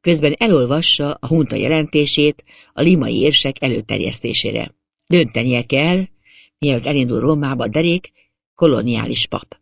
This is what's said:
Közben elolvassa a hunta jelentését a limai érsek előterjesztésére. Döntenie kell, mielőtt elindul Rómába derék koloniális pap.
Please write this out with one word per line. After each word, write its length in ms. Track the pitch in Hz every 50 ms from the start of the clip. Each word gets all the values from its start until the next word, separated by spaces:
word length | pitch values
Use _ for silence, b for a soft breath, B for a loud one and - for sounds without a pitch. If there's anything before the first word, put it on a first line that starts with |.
Közben 340 | _ 175 170 156 147 147 151 -
elolvassa 720 | 233 226 190 147 123 120 139 156 170 - - - 147 143 147 -
a 60 | -
hunta 300 | - 160 165 151 - -
jelentését 880 | 135 - 123 156 156 156 147 - 151 147 139 - - 147 151 147 _ - b b b b b b
a 100 | - 139
limai 380 | 170 185 165 127 113 117 107
érsek 420 | 127 151 147 - - 139 135 - -
előterjesztésére. 1120 | 131 120 113 110 - 110 101 87 95 - - - 117 110 - - 104 - 113 - - _ _ _ _ _ _ _
Döntenie 560 | _ 170 175 165 117 - 120 120 131 123 120 120
kell, 420 | - - 135 147 165 180 185 190 - - b b b b b b b b _
mielőtt 280 | - 147 135 120 123
elindul 340 | 131 147 143 127 120 120 117
Rómába 480 | 117 139 156 147 143 135 135 123 117 110
derék 440 | 104 151 165 170 170 180 - - _ _ _ _ _ _ _ _ _
koloniális 720 | _ 170 160 135 113 110 120 120 113 113 113 120 117 -
pap. 300 | - - 123 - _ - _